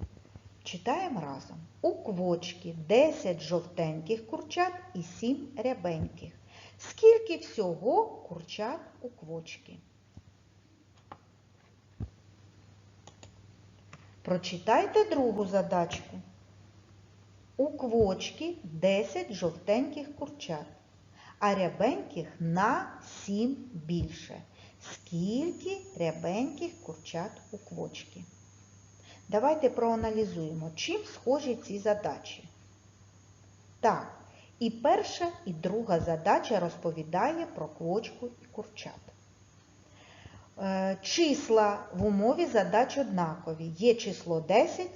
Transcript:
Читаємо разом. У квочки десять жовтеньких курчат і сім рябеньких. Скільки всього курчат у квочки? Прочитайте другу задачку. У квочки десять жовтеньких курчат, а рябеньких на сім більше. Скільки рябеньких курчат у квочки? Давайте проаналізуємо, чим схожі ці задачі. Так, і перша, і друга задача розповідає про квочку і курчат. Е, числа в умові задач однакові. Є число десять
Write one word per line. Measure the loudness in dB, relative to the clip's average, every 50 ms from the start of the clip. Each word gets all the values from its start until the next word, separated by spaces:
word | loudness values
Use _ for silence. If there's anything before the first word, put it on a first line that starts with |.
| -14 -14 -14 -16 -20 -20 -20 -20 -20 -20 -20 -16 -12
Читаємо | -10 -10 -4 -2 -2 0 0 -2 -2 -4 -4
разом. | -6 -6 -8 -10 -12 -14 -16 -16 -16 -18 -6 -2
У | 0 0
квочки | 0 -2 -4 -4 -2 0 0 0 0 0 -2 -6 -10 -10 -10 -10 -10 -6 0 4
десять | 6 8 6 6 4 0 -2 -4 -4 -4
жовтеньких | -2 -2 -2 -2 -2 -2 -4 -2 -2 -2 -2 -4 -4 -4 -4 -4 -4
курчат | -6 -8 -8 -8 -4 0 0 0 0 -2 -6 -12 -10 -8
і | -8
сім | -8 -10 -8 -4 0 0 0 0 -2 -8 -6
рябеньких. | -4 -2 -2 -2 -2 -2 -2 -2 -2 -4 -4 -6 -10 -16 -16 -16 -18 -20 -20 -20 -20 -20 -20 -20 -16
Скільки | -16 -16 2 8 10 10 10 10 6 -2 -6
всього | -6 -8 -6 -4 -2 -2 0 -2 0 2 2 4 4 2
курчат | 0 -2 -12 -14 -14 -14 -14 -14 -12 -8 -6 -6 -6 -6 -8 -12 -16 -18 -14
у | -14 -14
квочки? | -14 -14 -12 -10 -10 -10 -10 -12 -14 -16 -16 -18 -20 -20 -20 -20 _ _ _ _ -20 -20 -20 -20 -20 _ _ _ _ _ -20 _ _ _ _ _ -20 _ -20 -20 -20 -20 _ _ _ _ _ _ _ _ _ _ _ _ _ _ _ -10 -10 -10 -10 -14 -20 -20 -20 -20 -20 -20 -20 -20 -20 -20 -20 -20 -20 -20 -20 -20 -20 -20 -20 -20 -20 -20 -20 -20 -20 -20 -20 -20 -20 -20 -20 -20 -20 -20 -20 -20 -20 -20 -20 -8
Прочитайте | -4 -2 -2 -2 -2 -6 -8 -2 2 4 4 4 4 6 6 4 4
другу | 4 4 2 4 2 2 2 0
задачку. | 2 2 2 2 2 2 2 2 0 -2 -6 -10 -10 -14 -14 -14 -16 -20 -20 -20 -20 -20 -20 -20 -20 -20 -20 -20 -20 -20 -20 -20 -20 -20 -20 -20 -20 -20 -20 -20 -6 0
У | 0 0
квочки | 0 0 -2 -2 2 4 6 6 4 4 0 -4 -8 -6 -6 -6 -6 -6 -6 -10
десять | -10 -4 2 4 4 4 4 2 0 -2 -6 -6 -6
жовтеньких | -4 -2 -2 -2 -2 -2 0 2 2 2 2 0 -4 -8 -10 -10 -10
курчат, | -10 -10 -10 -10 -10 -8 -8 -8 -8 -8 -12 -18 -20 _ _ -20 -20 -20 -20 -20 -20 -20 -18 -6 0
а | 2 2 4
рябеньких | 4 2 0 2 2 2 2 2 0 -4 -6 -8 -8 -8 -8 -6 -4
на | -2 0 2 4 4 4 2 0 -2 -6 -10 -14 -18 -18 -16 -12 -6
сім | -4 -2 0 0 0 -2 -4 -8 -12
більше. | -12 -8 -4 -2 -2 0 -2 -2 -6 -10 -14 -14 -14 -16 -16 -18 -20 -20 -20 -20 -20 -18 -16 -16
Скільки | -16 -16 -12 -6 -4 -2 -2 0 0 0 0 -2 -4 -4 -6 -6 -6 -8 -8 -10 -6
рябеньких | -2 -2 -2 -2 -2 -4 -2 -2 0 -2 -2 -4 -6 -8 -8 -8 -10
курчат | -12 -14 -14 -12 -12 -8 -6 -6 -6 -8 -10 -14 -18 -14
у | -14 -14
квочки? | -14 -12 -10 -8 -8 -8 -10 -12 -16 -16 -16 -18 -18 -18 -20 -20 -20 -20 -20 -20 -20 -20 -20 -20 -20 -20 -20 -20 -20 -20 -20 -20 -6 -2
Давайте | 0 2 4 4 4 4 4 2
проаналізуємо, | 2 4 2 2 2 2 0 0 0 0 0 0 -2 -4 -6 -4 -4 -6 -6 -8 -6
чим | -6 -4 -4 -4 -4 -6
схожі | -8 -12 -4 0 2 2 2 2 -2 -4
ці | -4 -6 -8 -6 -2
задачі. | 0 0 2 2 0 -4 -6 -6 -10 -12 -14 -14 -16 -20 -20 -20 -20 -20 -20 -20 -20 -20 -20 -20 -20 -20 -20 -20 -20 -20 -20 -20 -20 -20 -20 -20 -20 -20 -4 2
Так, | 4 4 4 2 -2 -8 -14 -18 -20 -20 -20 -20 -20 -18 -8 -4
і | -2 -2
перша, | -2 2 4 4 4 4 2 0 -4 -4 -4 -4 -4 -6 -8
і | -8
друга | -6 -4 -2 -2 -2 -2 0 2 2 2
задача | 2 2 -2 0 4 4 4 4 4 2 0 2
розповідає | 0 0 -2 -4 -4 -4 -4 -4 -4 -2 0 2 2 2 0 -2 -4
про | -6 -8 -8 -8 -8
квочку | -8 -6 -4 -2 -2 -2 -4 -6 -10 -10 -12 -12 -12 -14
і | -20
курчат. | -16 -12 -12 -12 -12 -12 -14 -14 -14 -14 -18 -20 -20 -20 -20 -20 -20 -20 -20 -20 -20 -20 -20 -20 _ -20 -20 -20 -20 -20 -20 -20 -20 -20 -20 -20 -20 -20 -20 -20 -18 -10 -6
Е, | -4 -2 0 0 0 0 0 -2
числа | -4 0 2 4 4 4 4 2 2 4 6 6 6 6 4 0 -6 -8 -4
в | 0 2
умові | 2 4 4 4 4 4 4 2
задач | 4 4 4 4 6 4 4 4 4 2 -2
однакові. | -2 0 0 0 0 0 -2 -4 -6 -8 -6 -6 -6 -8 -2 4
Є | 6 6 6
число | 6 4 -6 -6 -6 -2 -2 0 0
десять | 2 6 6 6 6 6 2 -4 -6 -8 -8